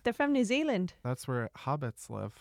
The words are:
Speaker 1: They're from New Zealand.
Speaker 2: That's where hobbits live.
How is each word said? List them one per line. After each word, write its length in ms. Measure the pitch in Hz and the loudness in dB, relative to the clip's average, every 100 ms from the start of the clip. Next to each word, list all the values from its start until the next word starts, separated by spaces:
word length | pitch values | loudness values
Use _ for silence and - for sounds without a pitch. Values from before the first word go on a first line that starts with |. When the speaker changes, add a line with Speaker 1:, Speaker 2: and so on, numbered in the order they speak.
Speaker 1:
They're 80 | 240 | -2
from 220 | 233 285 | 2 4
New 100 | 277 | 4
Zealand. 480 | 214 262 302 202 180 - | 4 4 2 2 0 -4
Speaker 2:
That's 240 | 123 127 - | -4 -4 -2
where 200 | 123 113 - | -2 -2 -4
hobbits 500 | 131 147 123 - - | -2 -2 -4 -8 -10
live. 240 | 107 101 - | -6 -8 -2